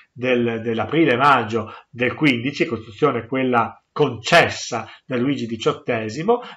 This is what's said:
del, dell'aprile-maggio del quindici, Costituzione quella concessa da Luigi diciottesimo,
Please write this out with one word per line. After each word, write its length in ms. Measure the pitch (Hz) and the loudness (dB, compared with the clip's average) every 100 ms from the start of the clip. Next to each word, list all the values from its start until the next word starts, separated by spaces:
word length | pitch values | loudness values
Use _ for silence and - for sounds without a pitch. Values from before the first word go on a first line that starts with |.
| _ | _
del, 480 | 120 127 123 117 113 | -4 0 2 2 -2
dell'aprile-maggio 1120 | 113 113 104 156 147 123 143 127 107 113 104 - _ | -4 -4 0 2 4 4 4 4 2 -4 -6 -12 _
del 240 | 117 123 | -4 -4
quindici, 520 | 127 147 117 135 143 | 0 2 2 -2 -2
Costituzione 600 | - 110 110 - 143 120 | -2 -4 -8 0 0 0
quella 560 | - 131 127 120 107 - _ | -4 -2 2 2 0 -6 _
concessa 960 | - 143 113 - 170 107 - - 117 117 - | 0 0 0 4 4 4 -2 -8 -8 -8 -16
da 120 | - 123 | -6 -2
Luigi 280 | 135 123 | 0 -2
diciottesimo, 960 | 113 113 147 147 - 113 110 135 196 240 - | -4 -2 -2 -2 -2 -4 -4 -4 0 0 -2